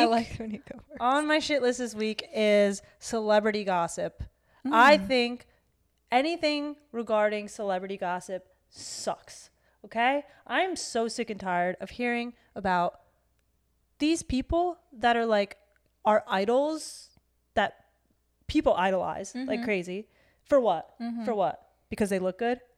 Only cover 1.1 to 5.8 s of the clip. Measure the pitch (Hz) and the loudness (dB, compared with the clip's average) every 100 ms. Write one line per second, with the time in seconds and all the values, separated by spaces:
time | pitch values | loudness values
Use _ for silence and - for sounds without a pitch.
1.1 | 277 302 302 302 294 247 240 247 214 214 | 2 2 0 2 0 2 0 -4 -4 -4
2.1 | 214 - 214 214 208 202 196 - _ - | -4 -6 0 4 6 4 2 -8 _ -8
3.1 | 233 214 214 214 208 196 180 170 - 170 | -4 2 4 4 -2 -2 0 -2 -4 -8
4.1 | - - _ _ _ 262 226 254 302 196 | -8 -16 _ _ _ 0 6 8 8 4
5.1 | 262 240 247 - _ _ _ | 0 0 -4 -16 _ _ _